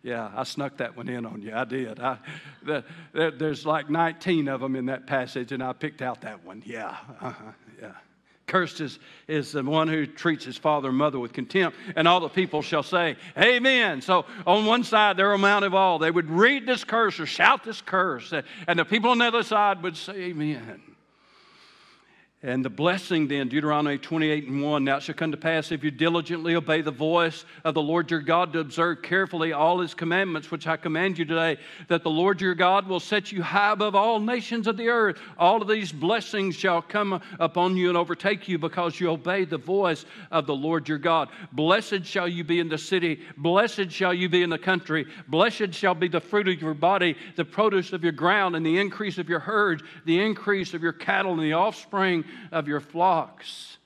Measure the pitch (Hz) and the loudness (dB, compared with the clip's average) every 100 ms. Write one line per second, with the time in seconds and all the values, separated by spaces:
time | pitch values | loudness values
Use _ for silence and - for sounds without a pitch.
0 | 123 117 110 110 131 - 143 - 120 - | -8 -8 -8 -8 -8 -6 -8 -6 -10 -8
1 | 120 123 113 110 104 110 123 131 120 110 | -10 -8 -10 -12 -10 -6 -6 -6 -8 -6
2 | 123 123 - 156 147 139 - 147 - 165 | -6 -6 -12 -16 -18 -16 -6 -6 -6 -20
3 | 160 - 160 131 156 143 156 156 147 156 | -10 0 0 0 -4 -4 -2 -2 0 0
4 | 165 160 185 170 139 135 135 131 127 127 | 0 0 0 0 0 -2 -4 -4 -4 -6
5 | - 139 123 135 120 135 131 123 156 151 | -4 -4 -2 -8 -8 -6 -8 -6 -10 -8
6 | 127 117 110 101 85 104 107 117 107 - | -8 -8 -12 -16 -18 -18 -14 -12 -12 -12
7 | - - 196 - 107 - - - 107 - | -18 -14 -12 -12 -18 -20 -20 -20 -20 -20
8 | _ _ _ _ - 190 170 - 147 - | _ _ _ _ -2 -2 -2 -6 -12 -12
9 | - - - 156 135 147 131 156 160 160 | -20 -20 -6 -4 -4 -6 0 0 2 0
10 | 151 - 170 151 - 123 156 151 135 131 | -4 -2 -2 -2 -6 -4 0 0 0 2
11 | 147 139 120 - 123 190 185 - 208 165 | 0 0 -6 -8 -2 0 0 -2 -10 2
12 | 160 180 156 190 185 151 151 160 139 180 | 4 4 2 -2 0 -2 0 -2 0 0
13 | 170 131 180 151 208 247 254 254 220 143 | 0 -2 -10 4 4 6 4 4 2 0
14 | - 185 - 220 175 202 214 240 - 226 | 2 2 2 -6 2 4 6 2 4 6
15 | 208 190 196 202 196 208 196 190 190 165 | 6 6 4 6 6 4 4 4 4 4
16 | 160 165 160 165 226 277 233 247 - 226 | 2 2 0 4 4 4 0 -2 0 0
17 | 220 170 151 - 190 254 226 214 - 190 | 0 0 -8 4 6 6 0 -12 -2 0
18 | 185 165 - 156 - - 170 170 156 220 | 0 -2 -6 -6 -6 -12 -2 0 2 2
19 | 226 240 240 233 214 214 208 190 175 156 | 2 4 4 2 0 2 2 0 -4 -8
20 | - 196 180 160 151 139 113 101 - _ | -12 -10 -8 -4 -4 -4 -10 -18 -20 _
21 | _ _ _ _ _ _ - _ _ _ | _ _ _ _ _ _ -20 _ _ _
22 | _ _ _ _ 135 127 127 104 160 185 | _ _ _ _ -6 -4 -4 0 0 0
23 | - 170 147 143 131 139 151 151 147 139 | 0 0 0 0 0 0 0 0 0 -2
24 | - 165 156 151 135 139 143 147 135 139 | -4 -2 0 0 -2 -4 0 0 2 0
25 | - 151 160 143 160 160 151 160 151 131 | -2 -4 -4 -2 -2 -2 -2 -4 -4 0
26 | 160 170 160 170 165 170 151 160 151 131 | 2 2 -2 -4 0 0 2 0 0 -2
27 | 156 170 165 156 - - 165 156 147 170 | 2 4 2 -2 -18 -6 -2 0 0 0
28 | 170 165 147 170 180 160 151 143 170 165 | 0 -2 2 2 2 -2 -4 0 0 0
29 | - 180 190 175 160 147 160 180 170 - | -2 0 0 -2 -2 2 2 2 -2 -4
30 | 170 175 190 156 151 165 160 160 175 156 | -2 0 0 -4 -6 -8 -4 -4 -2 0
31 | 190 170 156 165 165 147 - - 175 170 | 0 -2 -2 0 0 -2 -8 -20 -2 0
32 | 170 156 185 190 190 175 180 196 190 185 | 2 2 2 2 -2 2 4 4 2 -4
33 | - 208 196 196 160 185 202 214 214 196 | -2 -2 -2 -6 0 2 2 2 2 2
34 | 214 226 214 247 220 233 214 214 233 240 | 2 2 0 -4 -4 -4 -2 0 0 2
35 | 214 160 - - 175 220 202 214 190 147 | 2 0 -12 2 4 4 2 -2 -2 -4
36 | 160 226 - 208 196 160 190 170 165 208 | 0 0 0 -2 -2 0 0 0 0 -2
37 | 214 214 - 185 165 175 180 185 180 175 | -2 -2 -6 -2 -2 2 2 2 2 2
38 | 170 170 196 214 - 175 160 175 175 160 | 0 -2 -2 -2 -2 -4 -2 -2 -4 -2
39 | 175 160 165 196 180 160 127 190 190 156 | -2 -2 -2 -2 -2 -6 -2 0 0 -2
40 | - - 180 165 143 139 151 165 147 151 | -6 -20 -2 -2 0 -4 0 -2 -2 -2
41 | 156 165 143 - 180 123 156 202 214 202 | 0 0 0 -8 -10 -2 2 2 2 -6
42 | 160 196 175 175 160 170 165 156 - 185 | -2 -4 -2 -4 0 0 0 -4 -2 0
43 | 170 151 - - 160 185 226 226 190 151 | 0 -4 -10 -4 2 4 2 0 -6 0
44 | 185 202 185 180 175 160 - 185 - 156 | 0 2 2 2 2 0 0 0 0 -4
45 | 135 - 160 156 226 214 208 160 196 175 | -4 -12 -4 4 4 2 -4 0 0 2
46 | 180 165 - 208 196 175 156 151 165 196 | 0 -2 0 0 2 0 -4 0 2 4
47 | 175 147 - - 170 - 214 196 175 185 | 2 -2 -10 -6 -6 2 2 2 -2 -2
48 | 170 147 170 208 190 165 160 170 202 - | -2 0 2 4 2 0 0 2 0 -4
49 | 208 175 160 170 185 214 208 160 - - | -6 -6 -4 -4 -2 0 2 0 -6 -12
50 | 160 165 214 208 - 202 175 170 165 160 | 0 2 2 -2 -2 -2 -2 -4 -4 -4
51 | - 190 190 170 156 160 202 208 - 202 | -2 0 0 0 0 2 2 0 -6 0
52 | 190 175 151 - 175 165 147 147 139 165 | 2 2 -2 -12 -6 -4 -2 -4 -4 0
53 | 185 165 117 - - - - - | 2 2 -2 -10 -18 -16 -18 -20